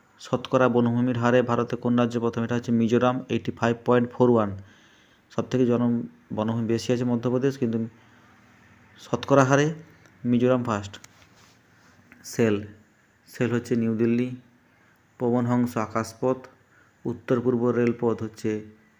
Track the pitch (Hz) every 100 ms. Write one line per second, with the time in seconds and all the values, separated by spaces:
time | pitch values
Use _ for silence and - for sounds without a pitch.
0 | _ _ - 123 - 131 127 120 120 117
1 | 123 117 120 127 117 117 117 120 120 120
2 | 120 117 117 117 117 120 120 117 113 117
3 | 123 127 - 117 - - 117 117 - 123
4 | 120 - 123 117 104 95 - - _ _
5 | _ _ _ - 117 127 123 117 120 117
6 | 120 - - 107 107 117 110 113 - 120
7 | 123 120 123 123 135 131 117 113 113 -
8 | _ - _ _ _ _ - - _ -
9 | - 127 - 139 131 139 147 160 - -
10 | - _ 120 120 123 127 120 104 98 -
11 | - _ - _ - _ _ _ _ _
12 | _ - - - 117 101 104 - _ _
13 | _ _ _ - 123 120 117 120 113 110
14 | 117 117 127 127 - _ _ _ _ _
15 | _ - 123 120 123 123 120 120 107 113
16 | 113 - 127 127 - _ _ _ _ _
17 | - 117 - 123 120 120 123 120 120 117
18 | 117 107 110 - 113 107 107 - _ _